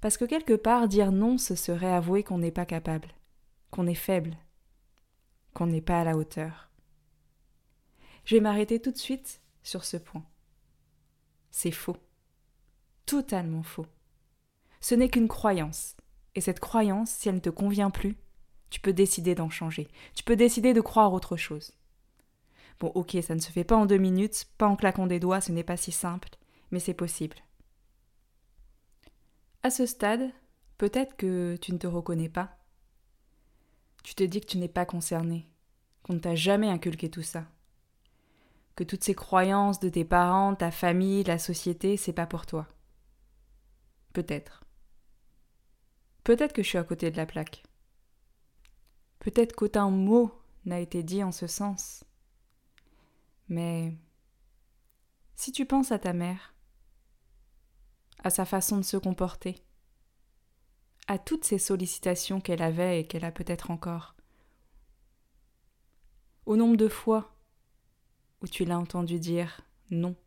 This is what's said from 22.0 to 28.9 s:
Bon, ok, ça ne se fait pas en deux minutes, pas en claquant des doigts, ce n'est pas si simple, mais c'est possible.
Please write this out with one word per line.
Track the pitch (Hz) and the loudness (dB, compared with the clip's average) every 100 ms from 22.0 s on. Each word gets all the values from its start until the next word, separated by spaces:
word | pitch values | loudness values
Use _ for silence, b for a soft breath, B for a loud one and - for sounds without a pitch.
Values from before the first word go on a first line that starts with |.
| _ _ _ _ b b b b | _ _ _ _ b b b b
Bon, | 170 | -4
ok, | - 175 185 | -4 -2 -4
ça | 165 | -2
ne | 160 | -4
se | - | -4
fait | - | -4
pas | 170 226 | 4 4
en | 208 | 6
deux | 196 | 6
minutes, | 190 185 208 - - - | 6 4 2 -2 -10 0
pas | 214 | 2
en | 196 | 4
claquant | 202 190 185 | 2 2 0
des | 175 | 0
doigts, | 180 190 | 2 0
ce | 190 | 0
n'est | 170 | -4
pas | 170 175 | -2 -6
si | - | -4
simple, | 170 180 180 - - b b b | -4 -4 -6 -10 -18 b b b
mais | 180 | -4
c'est | 175 | -4
possible. | 175 170 - 156 - - _ - _ _ _ _ _ _ _ _ _ - _ _ | -4 -4 -4 -8 -8 -20 _ -20 _ _ _ _ _ _ _ _ _ -20 _ _